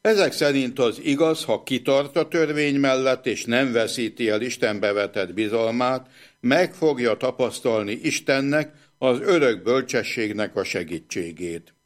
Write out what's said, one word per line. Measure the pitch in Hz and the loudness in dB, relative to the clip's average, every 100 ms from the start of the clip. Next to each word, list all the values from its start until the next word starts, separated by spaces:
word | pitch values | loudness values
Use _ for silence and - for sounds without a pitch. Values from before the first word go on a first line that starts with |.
Ezek | 214 214 160 | 4 4 2
szerint | - 151 139 127 143 | 2 2 2 0 0
az | 120 107 | 0 0
igaz, | - 143 160 160 | -2 2 2 0
ha | - 107 | -2 -4
kitart | - 127 - 139 143 170 | -2 -4 2 2 2 -2
a | 156 | 0
törvény | 170 156 151 147 139 | 0 0 0 0 2
mellett, | 139 131 131 127 127 | 2 2 0 0 -2
és | 104 | -4
nem | - 120 135 | 0 0 2
veszíti | 117 110 127 113 - 117 | 0 0 -2 -6 -2 0
el | 107 | 0
Istenbe | 123 117 117 104 104 | -2 -2 -2 0 0
vetett | 101 101 107 92 | 0 -2 -2 -4
bizalmát, | 87 107 113 113 117 127 131 - - - _ | -2 -2 0 0 0 0 -2 -6 -20 -20 _
meg | 120 147 180 | 0 2 2
fogja | - 160 131 120 107 | 2 0 2 0 0
tapasztalni | 127 127 123 - 127 113 101 117 | -2 -2 -2 0 0 0 -2 -4
Istennek, | - 135 - 135 139 147 151 - _ _ | -4 -4 0 0 2 0 -2 -12 _ _
az | 131 123 | 0 2
örök | 196 175 135 104 | 2 4 4 2
bölcsességnek | 92 131 131 123 104 - 107 104 104 - | 0 0 0 -4 -4 -4 -4 -4 -4 -4
a | |
segítségét. | 92 95 80 85 - 104 85 80 87 82 - _ | -4 -4 -6 -10 -8 -8 -8 -8 -10 -10 -12 _